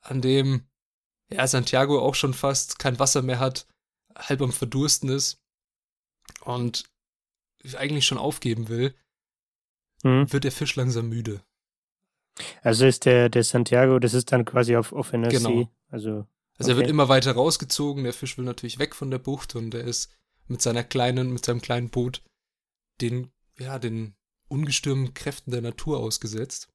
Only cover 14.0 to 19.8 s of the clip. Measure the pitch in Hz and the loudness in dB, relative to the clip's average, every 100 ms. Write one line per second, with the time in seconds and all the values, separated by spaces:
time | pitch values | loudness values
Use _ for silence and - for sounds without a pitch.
14 | 120 120 123 127 113 127 117 120 113 - | 4 2 2 0 2 0 2 2 0 -6
15 | 127 120 117 127 117 120 117 _ _ 120 | -4 -2 0 0 2 0 0 _ _ -8
16 | 107 107 104 _ _ _ 120 123 127 151 | -6 -8 -10 _ _ _ 2 2 4 4
17 | 135 135 127 117 147 156 135 - 147 139 | 6 6 4 2 2 0 -2 -2 -2 -2
18 | 123 - 131 - 127 120 120 127 143 - | -6 -6 -10 -8 -8 -8 -10 -4 -6 -4
19 | 139 127 - 135 - 120 113 113 | -6 -6 -6 -8 -8 -8 -8 -8